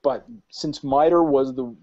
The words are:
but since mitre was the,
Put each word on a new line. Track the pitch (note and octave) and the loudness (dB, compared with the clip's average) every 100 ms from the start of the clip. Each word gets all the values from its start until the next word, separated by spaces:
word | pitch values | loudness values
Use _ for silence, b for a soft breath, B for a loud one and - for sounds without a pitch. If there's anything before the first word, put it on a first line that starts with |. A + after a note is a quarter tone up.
but | C#3 - - A3 _ | -4 -4 -8 -20 _
since | - D#3 C#3+ | -10 -10 -8
mitre | C#3 C#3 D#3+ E3+ | -2 2 4 4
was | D#3+ C#3 C3+ | 4 2 0
the, | B2+ B2 A2+ | -4 -10 -12